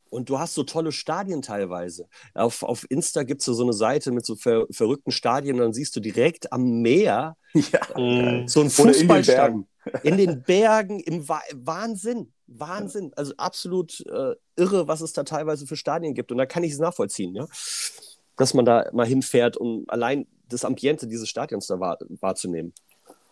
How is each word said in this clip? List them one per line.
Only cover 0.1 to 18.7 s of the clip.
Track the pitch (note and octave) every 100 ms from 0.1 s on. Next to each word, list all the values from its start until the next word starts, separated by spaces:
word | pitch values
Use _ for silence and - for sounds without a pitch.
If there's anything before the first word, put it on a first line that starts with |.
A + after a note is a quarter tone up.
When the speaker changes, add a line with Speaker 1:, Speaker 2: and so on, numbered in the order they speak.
| A#2+ B2+
Speaker 1:
du | C3+
hast | E3+ -
so |
tolle | C#3 E3 D#3+
Stadien | - - E3 G3 D#3+
teilweise. | B2 G2+ F#2+ F2+ F2+ F2 - - -
Auf, | - A2+ -
auf | - A#2+ -
Insta | C3 E3+ D#3+
gibt's | B2+ C#3 -
so, |
so | A#2
eine | A#2+
Seite | G#2 A2 C#3 -
mit | B2 -
so | A2
ver-, | B2 A2+ A2
verrückten | - A2+ C#3+ -
Stadien, | A#2+ A#2+ C3 C#3 B2
dann | A#2
siehst | A2+ D3+ -
du |
direkt | G#2+ G#2+ C#3+ - -
am | B2+ B2+ A#2
Meer | A2+ D#3 G#3 G#2+ D#3 - _
Speaker 2:
<laughs> |
Ja. | D#3+ C#3+ - - -
Speaker 3:
Mhm. | B2 B2 B2 B2 B2
Speaker 1:
so | D3+
ein | D3
Speaker 2:
Oder | -
in | F#3
den |
Speaker 1:
Fußballstadion. | - F3 - - C3 C#3 A2+
Speaker 2:
Bergen. | F#2+ _ - -
Speaker 1:
In | D3 F#3+
den | F#3 C#3
Bergen, | B2+ F#3 A3 A3 G3 G3+
im | - E3+ D3
Wa-, | D3 - C#3+
Wahnsinn, | B2+ E3 A3+ G#3 G#3 A#3+ C3+ _ _
Wahnsinn. | A#2 D3+ F#3+ G3+ G#3 D#3+ -
Also | C#3+ -
absolut, | F3+ - F#3 F#3 E3 - -
äh, | - C3 A#2+ _ -
irre, | F#3 G3 D3+
was | D#3
es | D#3+
da | -
teilweise | C#3 D#3 D#3 D3+ C#3+
für | D3+
Stadien | - D#3 D#3+
gibt. | A#2+ -
Und | A#2+
da | C3
kann | E3+
ich | E3+
es | C#3+
nachvollziehen, | E3 - G2+ - F#2
ja? | G2 D#3 - - - - - - - _ -
Dass | B2+
man | C3+
da | A#2+